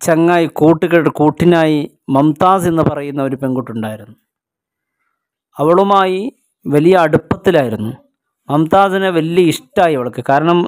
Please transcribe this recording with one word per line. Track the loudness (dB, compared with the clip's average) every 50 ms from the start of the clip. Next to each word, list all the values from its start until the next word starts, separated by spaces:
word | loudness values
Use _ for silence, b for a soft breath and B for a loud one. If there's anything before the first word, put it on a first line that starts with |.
ചങ്ങായി, | -2 -2 0 2 2 2 2 2 0 -2 -2 0
കൂട്ടുകെട്ട്, | 2 2 2 2 0 0 0 2 2 0
കൂട്ടിനായി | 0 2 0 0 0 2 2 2 2 2 2 0 0 -2 -4 -6 -12 _ _ -2
മംതാസ് | 0 2 2 2 0 2 2 2 2 2 0 -2
എന്ന് | 0 0 0
പറയുന്ന | -2 -2 -4 -8 -8 -6 -6 -4
ഒരു | -4 -6
പെൺകുട്ടുണ്ടായിരുന്നു. | -6 -4 -4 -4 -4 -6 -8 -10 -8 -8 -8 -10 -12 -16 -20 -20 _ _ _ _ _ _ _ _ _ _ _ _ _ _ _ _ _ _ _ _ _ _ _ _ _ _ _ _
അവളുമായി | -4 0 2 2 2 2 2 2 0 0 0 -2 -4 -6 -8 -10 _ _ _ _ _ _
വലിയ | -2 0 2 4 4 4
അടുപ്പത്തിലായിരുന്നു. | 4 4 2 0 -2 -2 -4 -8 -4 -2 0 2 2 0 0 -4 -6 -8 -8 -10 -12 _ _ _ _ _ _ _ _ _ -4
മംതാസിനെ | -2 -2 0 2 2 2 2 2 0 -2 -2 -2
വലിയ | -2 -2 -2 0 0 2 2 2 0
ഇഷ്ടമായി | -2 -8 _ _ 0 0 0 0
അവൾക്ക്. | -2 -4 -6 -8 -8 -4 0
കാരണം | 0 0 2 2 2 0 0